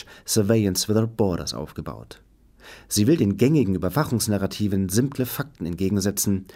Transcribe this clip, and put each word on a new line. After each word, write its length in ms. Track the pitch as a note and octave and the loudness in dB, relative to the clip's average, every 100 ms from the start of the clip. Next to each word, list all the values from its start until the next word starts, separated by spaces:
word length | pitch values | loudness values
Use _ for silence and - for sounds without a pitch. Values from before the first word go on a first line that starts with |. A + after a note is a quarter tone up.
| - - - | -10 -14 -2
Surveillance 640 | A2+ G2 A2+ G2+ F2+ - | 0 4 4 2 0 0
Without 260 | G#2+ A2+ A2+ | 0 0 0
Borders 400 | G2+ E2 D2 A#1 | 0 0 -4 -8
aufgebaut. 680 | D2+ - D#2+ A1 A1+ - _ _ _ _ - - - | -10 -10 -12 -12 -16 -20 _ _ _ _ -20 -20 -4
Sie 200 | - G#2+ | 2 4
will 100 | E3 | 4
den 200 | G2+ - | 4 4
gängigen 360 | B2 D#3 G2 | 4 4 2
Überwachungsnarrativen 1160 | F#2 F2+ C#3 D3+ A2+ - G2+ F#2+ - G#2 F#2+ F#2+ | 0 0 -2 0 -2 0 0 -2 -2 -2 0 0
simple 360 | G2+ C#3 C#3 B2 | 0 0 -2 -6
Fakten 400 | - C#3 - E2 | -6 -10 -8 -8
entgegensetzen, 800 | E2+ F#2+ G2+ G2 G2+ - F#2+ G2 | -2 0 0 0 -2 -2 -2 -4